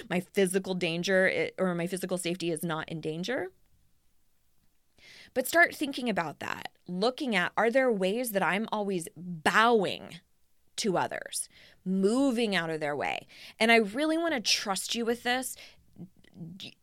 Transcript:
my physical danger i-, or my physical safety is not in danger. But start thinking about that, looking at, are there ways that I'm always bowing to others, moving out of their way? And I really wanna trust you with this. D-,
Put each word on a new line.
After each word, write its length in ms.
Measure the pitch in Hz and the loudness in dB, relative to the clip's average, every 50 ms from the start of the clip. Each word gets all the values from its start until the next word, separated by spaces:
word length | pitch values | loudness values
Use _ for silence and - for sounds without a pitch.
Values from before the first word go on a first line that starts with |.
| - - | -6 -2
my 120 | 165 180 | -2 -2
physical 540 | 180 - - 202 196 185 185 196 190 190 190 | -2 -2 2 2 2 2 2 0 -2 -2 -4
danger 560 | 180 180 165 165 170 175 190 190 185 190 185 | -2 -2 -2 -2 -2 0 2 4 4 4 4
i-, 180 | - 143 160 - - - | 2 0 -2 -4 -2 -2
or 160 | 190 185 175 | -2 0 0
my 120 | 170 170 | -2 -2
physical 320 | 180 196 185 190 185 185 175 | -4 -4 -4 -4 -4 -4 -4
safety 320 | - 165 175 185 165 170 | -2 -4 -2 -2 -2 -2
is 120 | 165 156 | -2 -2
not 260 | 180 170 156 160 - - | -2 -4 -4 -4 -6 -8
in 120 | 165 160 | -8 -6
danger. 480 | 156 156 156 165 180 220 247 311 359 370 _ _ _ _ _ _ _ _ _ _ _ _ _ _ _ _ _ _ _ _ _ _ _ _ _ _ _ _ _ _ - - - - - - - | -6 -6 -6 -6 -4 -4 -4 -4 -6 -8 _ _ _ _ _ _ _ _ _ _ _ _ _ _ _ _ _ _ _ _ _ _ _ _ _ _ _ _ _ _ -20 -20 -20 -20 -14 -6 -4
But 140 | 240 254 - | -2 -2 2
start 260 | - 330 339 - - | 4 4 4 4 2
thinking 340 | - 311 269 277 285 247 240 | -4 -6 -4 -4 -4 -2 -2
about 320 | 196 180 170 151 - - | 0 0 -2 -4 -6 -8
that, 280 | - - - - - - _ _ - | -8 -8 -8 -8 -10 -12 _ _ -10
looking 480 | - 180 180 202 247 262 - 311 254 214 | -6 -2 0 0 0 0 0 -2 0 2
at, 180 | 185 180 - - | 2 2 0 2
are 140 | - 208 233 | 2 2 4
there 200 | 226 269 262 254 | 4 4 4 4
ways 420 | 226 196 185 185 202 240 262 233 | 2 2 2 0 0 0 -2 0
that 100 | 202 190 | 0 0
I'm 260 | 180 156 175 202 220 - | 2 2 2 0 -2 -2
always 380 | - 214 208 196 196 170 160 - - | -4 -4 -2 -2 -2 -2 -4 -6 -12
bowing 1040 | 151 180 180 175 160 - - 175 208 220 240 240 220 180 143 98 - - - - 170 _ _ _ _ _ _ _ _ _ _ - | -12 -10 -10 -6 0 0 4 4 6 6 6 6 4 2 2 -2 -6 -10 -14 -16 -18 _ _ _ _ _ _ _ _ _ _ -8
to 220 | - - 220 175 160 | -4 -2 0 2 2
others, 500 | 131 - - - - - - - - - _ - - - - _ - | 0 0 -4 -8 -10 -8 -8 -8 -8 -10 _ -20 -20 -20 -20 _ -4
moving 680 | 185 190 190 190 202 226 262 277 277 233 226 240 208 196 | -2 0 4 4 4 4 4 2 2 2 2 0 2 0
out 160 | 175 170 160 | 0 0 -2
of 100 | 160 156 | -4 -2
their 160 | 156 143 147 | -2 -2 -2
way? 300 | 131 95 80 60 - - - - - - - - - | -2 -2 -2 -4 -6 -8 -14 -20 -20 -20 -12 -4 0
And 140 | 214 226 | 4 6
I 40 | 233 | 6
really 420 | 226 220 196 208 262 302 311 320 330 | 6 6 2 0 -2 0 0 0 0
wanna 220 | 339 330 311 247 | 0 0 -2 -2
trust 540 | 190 - - - - 214 190 190 - - - | 0 0 0 0 0 -2 -4 -4 -4 -4 -4
you 100 | 233 233 | -4 -2
with 180 | 226 240 233 | -2 -2 -2
this. 340 | - 240 247 247 262 - - - - - - - _ _ - - 175 - _ _ - - - 185 170 165 180 | -2 -2 -2 -2 -2 -6 -10 -14 -18 -20 -20 -20 _ _ -20 -20 -20 -20 _ _ -20 -20 -18 -16 -16 -16 -14
D-, 200 | - - - - _ | -16 -16 -18 -18 _